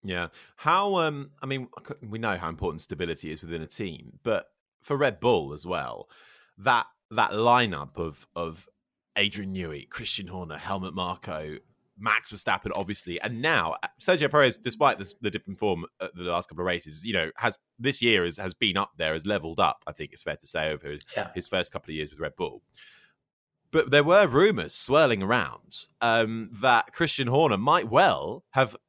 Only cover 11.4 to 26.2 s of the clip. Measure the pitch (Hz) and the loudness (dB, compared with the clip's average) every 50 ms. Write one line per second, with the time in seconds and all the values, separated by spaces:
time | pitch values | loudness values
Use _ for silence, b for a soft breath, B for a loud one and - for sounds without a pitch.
11.4 | 78 76 78 - _ _ _ _ _ _ _ 98 104 113 107 113 - - 107 101 | -8 -10 -12 -12 _ _ _ _ _ _ _ -6 0 0 0 0 0 -4 -8 -4
12.4 | - 117 104 - - 104 - 98 98 85 104 - - 90 87 - - 131 120 113 | 0 0 0 0 -2 -4 -4 -4 -4 -4 -6 -8 -6 -8 -8 -6 -6 -6 -6 -2
13.4 | 131 160 160 117 85 80 - - - - _ _ - - 180 156 151 139 - 147 | -2 2 2 2 0 0 -4 -4 -6 -10 _ _ 2 2 2 4 2 2 6 6
14.4 | 143 127 - - - 123 110 110 147 135 113 - 98 - - _ - 104 92 110 | 6 6 4 0 -6 -8 -2 4 4 4 4 2 -6 -12 -12 _ -6 -4 -4 -4
15.4 | _ - 98 - 110 104 90 82 82 - _ _ 95 92 _ 87 90 87 85 87 | _ -10 -6 -2 0 0 0 0 -4 -10 _ _ -10 -10 _ -8 -4 -2 -2 -2
16.4 | 90 - 82 82 90 92 90 85 - 78 76 78 85 117 104 90 80 80 - - | -2 -4 -8 -4 -2 0 -2 -2 -4 -8 -14 -10 -6 -2 0 0 0 -2 -4 -2
17.4 | 113 117 101 _ _ _ _ _ 117 139 135 - 120 120 110 95 87 87 80 98 | -2 -2 -2 _ _ _ _ _ -2 -2 0 2 4 4 4 4 4 0 -2 -4
18.4 | 95 92 87 _ 123 104 87 98 101 - _ - 82 78 78 82 80 98 104 95 | -6 -8 -4 _ -2 0 0 0 -2 -2 _ -4 -2 -2 -2 -2 -2 -2 -2 -2
19.4 | 76 82 82 - 95 78 - _ _ 76 78 - 78 71 - - - 80 73 - | -2 -4 0 2 2 2 2 _ _ -14 -10 -10 -12 -12 -12 -12 -8 -8 -8 -8
20.4 | - - - 82 78 78 76 71 78 73 73 73 - - - - 101 87 - 95 | -10 -8 -4 -4 -2 -2 -4 -4 -8 -10 -12 -12 -14 -10 -8 -8 -8 -6 -8 -10
21.4 | - - - 92 87 - - - _ - 78 78 76 73 73 73 80 73 - - | -8 -4 -4 -4 -4 -4 -8 -12 _ -8 -8 -6 -8 -8 -8 -8 -8 -8 -6 -6
22.4 | 90 71 - 50 _ _ b b b b b b b b b b _ _ _ _ | -8 -6 -8 -12 _ _ b b b b b b b b b b _ _ _ _
23.4 | _ _ _ _ _ _ - 160 - 127 135 147 143 151 175 202 208 151 117 143 | _ _ _ _ _ _ 2 2 2 6 6 6 6 8 8 8 8 8 6 6
24.4 | 185 220 202 110 80 73 - - - - 131 151 160 131 117 98 95 98 120 120 | 6 6 4 2 -4 -4 -4 -6 0 4 6 6 6 6 4 2 2 2 2 2
25.4 | 90 67 - - _ _ - - - _ _ _ 117 117 113 117 | 2 -2 -6 -14 _ _ -14 -14 -14 _ _ _ 2 4 4 4